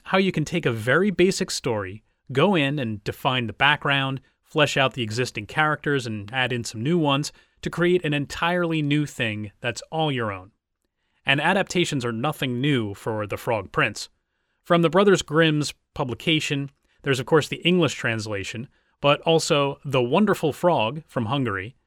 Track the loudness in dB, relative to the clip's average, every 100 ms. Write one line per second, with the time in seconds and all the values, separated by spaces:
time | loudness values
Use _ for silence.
0 | 0 2 2 0 -2 -2 -2 -2 2 2
1 | 4 4 2 2 -4 -4 -4 -4 -6 -12
2 | _ _ -6 2 4 4 2 0 -4 -6
3 | -8 -4 -2 0 -2 2 2 4 0 0
4 | -2 -6 _ _ _ 2 2 2 0 0
5 | -4 -4 -4 -6 -6 0 0 0 -2 -2
6 | -4 -8 -6 -4 -2 -4 -6 -6 -2 0
7 | 2 0 -2 -10 _ _ -8 -2 2 2
8 | 0 -2 -4 -2 -2 0 0 0 0 0
9 | -2 -4 -4 -4 -8 _ -6 -6 -6 -4
10 | -2 -2 -4 -6 -12 _ _ _ _ _
11 | _ _ -2 0 2 0 0 -2 0 -2
12 | -4 -4 -4 -4 -4 -2 0 0 -2 -6
13 | -6 -4 -6 -6 -2 -2 -2 -2 -2 -2
14 | -14 _ _ _ _ _ 0 4 4 4
15 | 6 4 2 2 4 2 -2 -8 _ -6
16 | -6 -4 0 0 0 -4 -6 _ _ _
17 | -4 -2 2 2 2 -2 2 2 2 0
18 | -4 -4 -4 -6 -8 -10 -12 _ _ _
19 | 2 2 2 2 2 2 0 -4 -2 0
20 | 2 4 4 2 0 0 2 2 0 -4
21 | -8 -4 -2 -2 -2 -4 -8 -14